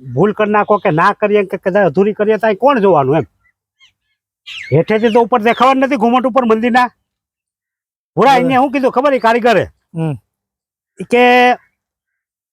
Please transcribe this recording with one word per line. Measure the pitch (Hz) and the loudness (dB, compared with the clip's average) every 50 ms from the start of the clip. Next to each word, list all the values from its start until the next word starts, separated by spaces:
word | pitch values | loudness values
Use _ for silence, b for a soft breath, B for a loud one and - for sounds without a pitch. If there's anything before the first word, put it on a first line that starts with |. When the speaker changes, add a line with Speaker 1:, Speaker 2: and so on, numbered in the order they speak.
| 127 131 120 | -16 -8 -2
Speaker 1:
ભૂલ | 131 180 214 | -2 -2 -2
કરી | 196 - 214 208 | 0 -2 -2 -2
નાખો | 208 208 196 - 214 | 0 -2 0 0 -2
કે | 196 - 202 | 0 0 -2
ના | 156 160 175 202 202 | 0 2 0 0 0
કરીએ | - 220 202 208 208 196 | -2 -2 0 0 0 -2
કે | 185 190 | -2 -8
કદાચ | 180 - 196 180 208 202 | -6 -6 -2 0 0 0
અધૂરી | 170 135 185 196 214 190 | 0 0 0 0 0 0
કરીએ | - 208 208 220 | -2 -2 -2 -2
તો | 202 - | -2 -2
અહીં | 220 208 | -2 -2
કોણ | 190 - 277 285 233 | 0 0 0 2 2
જોવાનું?" | 196 196 170 147 135 127 151 | 2 2 2 2 2 0 0
એમ. | 160 120 - _ _ _ _ _ _ _ _ _ _ _ _ _ _ _ _ _ _ _ _ _ _ _ - - - - - 127 | -2 -2 -6 _ _ _ _ _ _ _ _ _ _ _ _ _ _ _ _ _ _ _ _ _ _ _ -20 -18 -16 -8 -2 0
હેઠેથી | 151 165 - 214 220 220 240 | 0 0 0 -2 0 0 0
તો | 208 240 | 2 2
ઉપર | 233 - 254 240 | 0 0 -2 -2
દેખાવાનું | 208 233 220 - 247 262 269 262 269 | 0 0 0 2 2 2 2 0 0
નથી, | 254 285 | -2 -2
ઘુમ્મટ | 240 208 233 240 254 226 | 0 0 0 0 0 -2
ઉપર | 262 208 269 254 | 0 -2 0 0
મંદિરના. | 226 220 220 226 247 233 247 247 247 _ _ _ _ _ _ _ _ _ _ _ _ _ _ _ _ _ _ _ _ _ _ _ _ - | 0 0 0 0 0 0 0 -2 -2 _ _ _ _ _ _ _ _ _ _ _ _ _ _ _ _ _ _ _ _ _ _ _ _ -2
ભૂરા, | 151 214 269 | 0 2 4
Speaker 2:
બરાબર. | 277 254 247 | 4 2 2
Speaker 1:
એને | 262 269 | 0 0
શું | 247 269 294 | 0 0 0
કીધું | 240 285 262 247 | -2 -2 -2 -2
ખબર? | - 247 269 294 269 | -2 0 0 0 0
એ | 247 | 0
કારીગરે | - 226 233 240 214 247 220 180 127 - _ _ _ _ - | 0 0 0 2 0 0 0 0 -2 -4 _ _ _ _ -8
Speaker 2:
હમ. | 165 160 160 139 104 _ _ _ _ _ _ _ _ _ _ _ _ _ _ _ - | -6 -6 -6 -6 -8 _ _ _ _ _ _ _ _ _ _ _ _ _ _ _ -14
Speaker 1:
ઈ | 190 | -6
કે | - 240 240 247 247 247 247 247 247 240 - _ _ _ _ _ _ _ _ _ _ _ _ _ _ _ _ _ _ | -2 0 2 4 4 4 4 2 2 0 -2 _ _ _ _ _ _ _ _ _ _ _ _ _ _ _ _ _ _